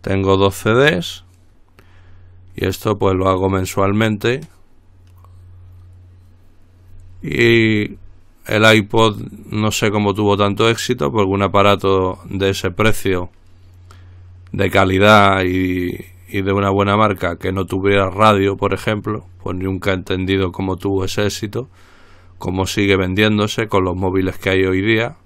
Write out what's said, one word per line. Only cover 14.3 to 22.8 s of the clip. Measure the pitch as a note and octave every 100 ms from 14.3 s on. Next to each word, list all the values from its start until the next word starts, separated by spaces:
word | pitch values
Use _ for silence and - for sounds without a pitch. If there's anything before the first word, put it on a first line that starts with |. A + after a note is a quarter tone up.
| - -
de | - F#2+
calidad | G2 F#2+ F#2+ G#2 G#2+ G2 F#2+
y, | F2+ F#2 F#2 F#2 F2+ - E2+ - -
y | G2+
de | F#2+
una | G2 G2
buena | G2 G2+ G2+
marca, | G#2+ F#2 F2 E2+
que | F#2
no | F#2+
tuviera | F2+ F#2+ G2 G2+ F#2+
radio, | F#2 G#2+ G2+ G2 F#2+
por | G2+
ejemplo, | G2 - G#2+ G#2 G#2 - -
pues | - F#2
nunca | F#2+ F#2+ G2
he |
entendido | F#2 F#2 F#2 F#2+ F#2+ F#2
cómo | F2 F#2+ F#2
tuvo | G2+ G2 F#2
ese | -
éxito, | G#2 - G#2+ A2+ C3+ - - - - - - -
cómo | - F#2 F#2
sigue | -